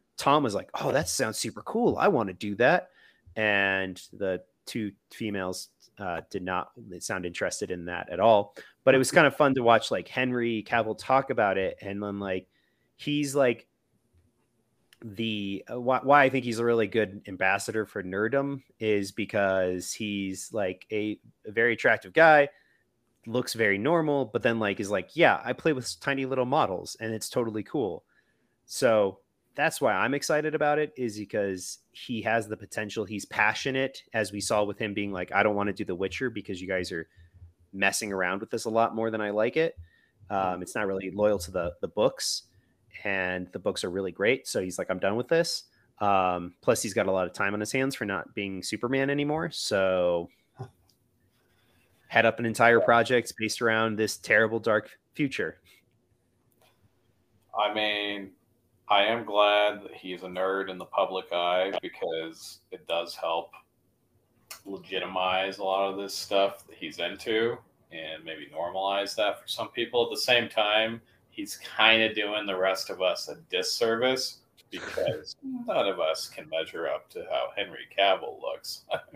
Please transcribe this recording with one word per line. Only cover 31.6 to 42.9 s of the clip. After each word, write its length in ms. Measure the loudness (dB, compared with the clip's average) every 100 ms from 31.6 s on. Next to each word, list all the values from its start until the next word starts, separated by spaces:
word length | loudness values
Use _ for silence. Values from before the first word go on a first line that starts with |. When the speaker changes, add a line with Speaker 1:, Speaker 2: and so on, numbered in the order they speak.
| -8 -14 _
Speaker 1:
he 300 | -18 -8 -4
has 260 | 0 0 0
the 80 | -8
potential. 480 | -8 -8 -6 -4
He's 220 | -6 -6 -6
passionate, 760 | 0 2 2 -2 -2 -2 -6 -6
as 180 | -2 -2
we 80 | -2
saw 240 | 0 0
with 140 | 0 -2
him 160 | -4
being 180 | -4 -4
like, 220 | -6 -2
"I 100 | 2
don't 120 | 4 2
wanna 180 | -2
do 100 | -2
The 100 | -4
Witcher 360 | -4 -4 -4 -6
because 320 | -6 -10 -8
you 60 | -4
guys 240 | -4 -4
are 160 | -8 -10 _ -20 -20 -20 _ _
messing 400 | 0 0 0 -2
around 260 | -2 0 -2
with 100 | -4
this 160 | -6 0
a 40 |
lot 260 | 2 2 2
more 160 | -2
than 80 | -2
I 120 | -2
like 260 | 0 0 0
it." 180 | -2 -4 -20 _ _ _ -6
Um, 320 | -2 -2 -2
it's 140 | -6 -4
not 120 | -4
really 240 | -4 -6
loyal 280 | 0 2 2
to 120 | -2
the, 220 | -4 -4 -6
the 80 | -6
books, 540 | 0 0 0 -6 -6 -10 _ _ _ _